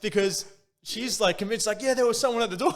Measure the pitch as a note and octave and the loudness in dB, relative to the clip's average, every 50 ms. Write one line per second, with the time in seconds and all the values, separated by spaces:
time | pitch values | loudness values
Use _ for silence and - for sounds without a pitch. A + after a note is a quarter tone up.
0 | - G#3+ - G#3 G3 G3 F#3+ - - - - _ _ _ _ _ _ - - A3 | -6 0 0 2 2 2 0 -4 -8 -10 -16 _ _ _ _ _ _ -10 -8 -6
1 | A#3+ B3+ - - A3 F#3 F3 - G#3 G3 A3+ A3 - G#3+ G#3 - B3+ C4 C4 A#3+ | -4 -4 0 2 2 2 2 0 -2 -4 -2 -2 -2 -2 -2 -2 0 0 2 4
2 | B3+ A#3+ A3+ A3+ - B3+ A#3+ A#3 A#3 G#3 F3+ F3 A#3+ F4+ - | 4 2 2 2 0 0 2 2 0 -2 -2 0 0 2 2